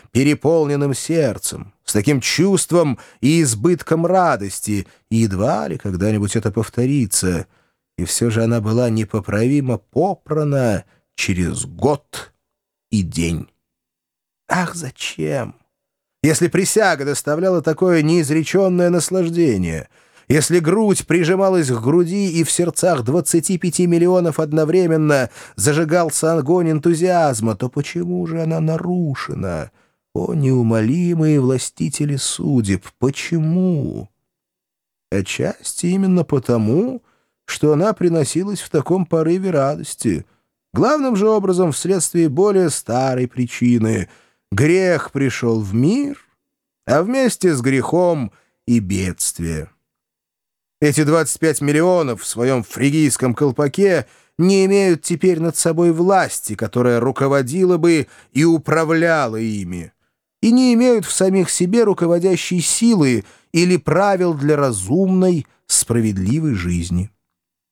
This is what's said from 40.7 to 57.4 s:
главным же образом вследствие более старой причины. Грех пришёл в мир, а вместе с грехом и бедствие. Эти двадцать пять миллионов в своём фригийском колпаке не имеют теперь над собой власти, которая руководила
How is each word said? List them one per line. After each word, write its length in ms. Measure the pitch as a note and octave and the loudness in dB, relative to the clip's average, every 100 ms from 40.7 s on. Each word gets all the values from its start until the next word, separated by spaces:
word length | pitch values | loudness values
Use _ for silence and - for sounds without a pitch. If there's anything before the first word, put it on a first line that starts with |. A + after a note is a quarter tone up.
главным 440 | F#2+ G#3 D4+ C4+ G#3 | -2 2 2 0 2
же 100 | G#3+ | 2
образом 460 | G#3+ G3 F3+ F3+ | 2 2 0 0
вследствие 560 | C#3 E3+ F#3+ - F3 D#3+ | -2 -2 -2 0 0 0
более 400 | C#3 G3+ G3 E3+ | 2 2 4 0
старой 580 | - - A#2+ C3+ B2+ B2 | -2 -4 -2 0 -2 -4
причины. 800 | - A#2+ - A#2+ A#2+ A2 G#2+ F#2 _ _ _ _ | -2 -4 0 2 2 2 0 -4 _ _ _ _
Грех 580 | F#2+ D3 F3+ F#3 D#3 - | 0 2 2 2 0 -4
пришёл 480 | C#3 C3+ - A#2+ A2+ | -4 -4 -2 -2 -2
в 140 | G2+ | -2
мир, 440 | G#2+ C#3+ B3 C#4+ C#4+ _ _ _ _ _ _ - | 0 2 0 -4 -8 _ _ _ _ _ _ 0
а 180 | C#3+ | 0
вместе 500 | F#3+ C4 B3+ - F3+ | 2 0 0 2 0
с 60 | C#3 | 2
грехом 720 | B2 C3+ A#2+ E3 F3+ D#3+ A2 - _ _ - | 0 0 0 0 0 0 -4 -10 _ _ 0
и 140 | A#2 | 0
бедствие. 880 | F#2 G2 F#2 E2 - - E2 D#2 D#2 _ _ _ _ _ _ _ _ _ _ _ | 0 -2 -4 -4 -6 -6 -6 -6 -10 _ _ _ _ _ _ _ _ _ _ _
Эти 240 | D3 D3 | 0 2
двадцать 360 | D3 D#3+ D3+ - | 2 2 0 -2
пять 220 | D#3+ D3 | -2 0
миллионов 600 | C#3+ D3 F3 F3+ C#3+ G#2+ | 0 2 2 2 0 -4
в 40 | - | -8
своём 380 | A2 B2 C3 | -2 0 0
фригийском 720 | A2 - C#3 D#3 D3 - B2+ | -4 -2 0 2 0 2 -2
колпаке 720 | A2+ D3 B2 D3 - G3 E3 - _ _ - | 0 0 0 -2 2 2 2 -2 _ _ 0
не 280 | F3+ G3 F#3+ | 2 4 4
имеют 360 | G3+ F#3+ E3 | 4 2 0
теперь 400 | - E3+ F#3 E3 | -2 0 2 2
над 160 | E3 - | -2 -2
собой 340 | E3+ D#3+ F3 | -2 2 2
власти, 640 | D#3+ F3+ F#3+ C#3 - - G2+ | 2 4 2 2 -4 -8 -6
которая 460 | A2 A#2+ B2 A#2 | -4 0 2 2
руководила 760 | A#2+ C3 C3+ C#3 | 0 0 0 0